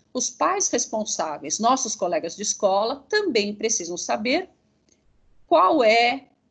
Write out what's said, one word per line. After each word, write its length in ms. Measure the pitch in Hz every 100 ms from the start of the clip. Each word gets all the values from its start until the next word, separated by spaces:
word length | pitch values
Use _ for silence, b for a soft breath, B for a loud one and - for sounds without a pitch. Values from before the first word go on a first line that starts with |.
| _
os 160 | 254 -
pais 400 | - 311 392 -
responsáveis, 880 | 269 - 220 214 - 160 147 143 -
nossos 380 | 226 262 220 -
colegas 400 | 180 165 165 -
de 60 |
escola, 640 | 208 - 196 196 226 277 -
também 460 | 427 403 214 208
precisam 420 | 208 220 - 170 175
saber 540 | - 233 226 311 381 _ _ _ _ _ _ _ _ _ _
qual 360 | 330 370 320
é 440 | 220 233 240 269 - _ _